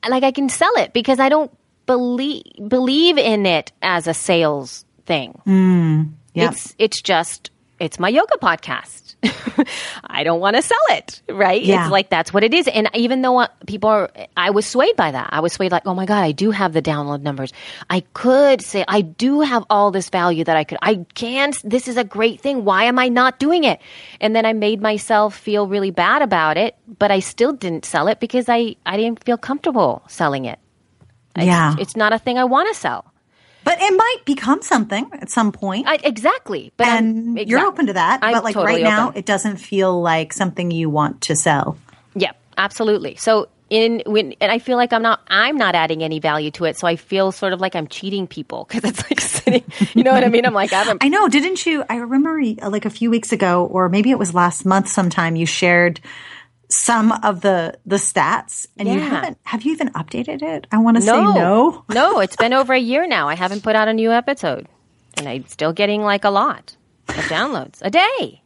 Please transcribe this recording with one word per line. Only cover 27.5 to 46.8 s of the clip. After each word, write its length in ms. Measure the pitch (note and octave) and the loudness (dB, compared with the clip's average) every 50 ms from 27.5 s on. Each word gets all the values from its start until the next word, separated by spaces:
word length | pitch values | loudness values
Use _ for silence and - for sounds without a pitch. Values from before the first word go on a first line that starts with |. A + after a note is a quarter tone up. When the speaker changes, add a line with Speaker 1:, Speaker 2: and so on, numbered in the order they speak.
| D4+ | 0
Speaker 1:
didn't 320 | B3+ - F#3 E3+ D#3 - | -2 -6 -6 -6 -6 -8
sell 220 | - - D#3+ D3 F#3+ | -4 -2 0 0 0
it 120 | A3+ - | 0 -2
because 300 | - A3+ - B3+ A#3+ - | -4 -4 -2 -2 0 2
I, 260 | A#3+ A#3 A#3 A3+ - _ _ | 0 0 0 -2 -6 _ _
I 120 | - F#3 G3+ | -6 -2 -2
didn't 260 | A3 A#3 A#3 A3 _ | -2 -2 -4 -6 _
feel 140 | - A#3+ A3+ | -4 -4 -4
comfortable 680 | - - C4 D4 - E4+ C4+ B3 F#3 C3+ A#2 - _ - | -2 -6 -8 -4 -4 -2 0 2 2 2 0 -4 _ -18
selling 380 | - - F3 D3+ C#3 C3+ C3 | -6 -2 -2 -2 -2 -2 -6
it. 140 | A#2+ A2 - _ _ _ _ _ _ _ _ _ _ _ _ _ _ _ | -8 -10 -12 _ _ _ _ _ _ _ _ _ _ _ _ _ _ _
It's, 100 | - F3 F3+ | 0 2 2
Speaker 2:
Yeah. 280 | F3 E3+ E3 D3+ D#3 D3 | 4 4 2 2 0 -2
Speaker 1:
it's 160 | G3 F#3+ - | -4 -6 -2
not 180 | A3+ A3 G#3 A3 | 0 0 2 0
a 60 | A3 | 0
thing 180 | _ C4 B3 B3 | _ -2 -2 0
I 60 | B3+ | 0
wanna 300 | B3+ B3 C4+ F4 G#4 A4 | 2 2 2 0 0 -4
sell. 300 | - - D3+ A#2+ - - _ _ _ _ _ _ _ _ _ _ _ _ | -4 -6 -6 -6 -6 -10 _ _ _ _ _ _ _ _ _ _ _ _
Speaker 2:
But 180 | - F4 E4+ | -2 0 2
it 100 | F#4 G#4 G4 F#4+ | 2 2 4 4
might 220 | A4 A#4 B4 - _ | 2 2 0 -4 _
become 380 | - C#4+ C4+ - G#3+ C#4 F#4+ | -4 -4 -2 2 0 0 0
something 480 | - - F4 B3 G#3 A3 G3+ G3+ C4 - | 2 0 0 0 0 0 -4 -6 -6 -6
at 180 | - C#4+ - - | -10 -16 -12 -6
some 220 | - - A3 G#3 | -2 0 0 0
point. 380 | - - - G3 F#3+ G#3 C4+ - | -2 -4 -6 -6 -4 -2 -2 0
Speaker 1:
I, 60 | D#4 D4+ | -2 0
exactly. 720 | - C#4+ A#3+ A3 G#3+ D4+ G4 C5 _ - - D3+ A2 A#2 _ _ | 0 -2 -4 0 0 0 0 0 _ -8 -10 -10 -10 -12 _ _
But 100 | A#3 A#3+ | 2 2
Speaker 2:
And 500 | A#3+ A3+ A3+ A3 A3 A3 A3+ A#3 A#3 A3+ | 4 2 2 0 0 -2 -4 -4 -4 -4
Speaker 1:
I'm, 100 | G#3+ G#3+ | -2 0
Speaker 2:
you're 120 | A3+ C#4 | 0 2
Speaker 1:
exact- 80 | F4+ G4+ | 2 0
Speaker 2:
open 180 | F#4+ - E4 G3+ | 0 0 -2 -2
to 60 | G3+ | 0
that. 260 | F#3 E3 E3+ A#3 C4+ | 0 2 2 2 2
Speaker 1:
I'm 140 | A#3+ A3 A#3 | 2 2 0
Speaker 2:
But, 80 | A#3 A3 | 2 0
like, 80 | A3+ G3+ | 0 -2
Speaker 1:
totally 220 | G#3+ F3+ G3+ A3+ | 0 0 0 2
Speaker 2:
right 80 | A#3+ - | 2 2
now, 240 | A3 G#3+ G#3+ A3+ B3 | 2 2 2 0 0
Speaker 1:
open. 100 | - G#3 | -2 -6
Speaker 2:
it 60 | G3 | -2
doesn't 320 | - G#3 F#3+ - G#3+ G3+ F3+ | -2 -2 0 0 -4 -6 -6
feel 440 | - - - G3 F#3+ F#3 F3+ F3 | -10 -4 0 0 2 2 2 2
like 300 | E3+ E3+ E3 D#3+ D#3+ D#3 | 0 2 0 0 -2 -4
something 400 | - - G3 F3+ D#3+ - F3+ F3 | -2 -2 -2 -2 -2 -4 -4 -2
you 180 | E3+ E3 E3 D#3+ | -2 -2 -2 0
want 300 | D3 D3 D3+ - - - - | 0 0 0 0 -2 -6 -4
to 120 | - D#3+ | -4 -2
sell. 420 | D3 - F3 D3+ C#3 - - - - - - _ _ _ _ _ | 0 2 2 2 2 0 -2 -4 -10 -12 -20 _ _ _ _ _
Speaker 1:
Yeah, 160 | G3+ G3 E3+ - _ _ _ _ - | -4 -4 -4 -4 _ _ _ _ -4
absolutely. 580 | F#3+ G3+ - - A3+ A3 G#3 G3+ - D3 - - | -4 -4 -4 -4 0 0 0 0 -2 -6 -10 -6
So 320 | - - A3 G#3+ - - _ _ _ _ | 0 2 2 2 0 -2 _ _ _ _
in, 340 | G#3 A3 A3+ A3+ A#3 A3+ - | 0 2 2 2 0 -2 -4
when, 300 | - G#3+ G#3+ G#3+ C#3 - _ | 0 0 0 0 -2 -4 _
and 140 | - G3+ G#3 | 0 0 0
I 60 | A#3 | 0
feel 180 | - - B3+ A#3+ | -2 -2 0 0
like 160 | B3 A#3+ B3 | 0 2 0
I'm 80 | A3+ | 0
not, 180 | A3+ A3+ A3 - _ - | 2 2 0 0 _ -2
I'm 300 | - G3 A3 B3+ D#4 C#4+ | 0 2 2 2 0 0
not 180 | A#3 F#3+ F3 | 0 2 2
adding 260 | E3+ D#3+ D#3+ D#3+ D#3 | 2 0 0 -2 -2
any 180 | D#3+ D#3 D#3 D#3 | -4 -4 -4 -2
value 300 | D3 D#3+ D3+ D3+ D3+ D3+ | -2 -2 -2 0 -2 -6
to 120 | D3+ - F3 | -6 -4 -4
it. 140 | D#3+ D#3 | -4 -4
So 100 | - | -2